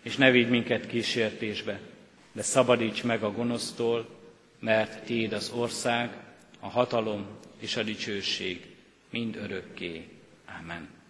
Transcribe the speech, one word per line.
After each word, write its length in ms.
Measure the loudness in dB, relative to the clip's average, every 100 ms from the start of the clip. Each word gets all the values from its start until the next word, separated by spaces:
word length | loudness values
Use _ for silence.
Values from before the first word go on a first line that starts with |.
És 140 | -6 6
ne 140 | 8
vigy 180 | 8 6
minket 380 | 4 4 0 0
kísértésbe, 920 | -2 0 2 0 0 -6 -4 -6 -8 -10 -20 -20 -20 -14
de 100 | -6
szabadíts 640 | 2 4 6 6 4 0
meg 180 | 0 0
a 100 | 0
gonosztól, 760 | -2 -2 -2 -4 -2 0 0 -4 -16 -20 -20 _ _
mert 460 | 2 4 2 -4
tiéd 280 | -2 0 0
az 180 | -2 -4
ország, 560 | -4 -4 -2 0 0 -2 -8 -18 -20 -20 -14
a 80 | -4
hatalom 580 | 0 2 2 0 -4 -8 -14 -18 -14
és 180 | -6 -4
a 60 |
dicsőség 840 | -4 -4 -6 -4 -4 -4 -4 -8 -12 -20 -20 _ _
mind 260 | -6 -6 -6
örökké. 720 | -8 -8 -10 -10 -8 -8 -14 -20 -20 -20 -16 -14
Amen. 280 | -12 -12 -12 -20 _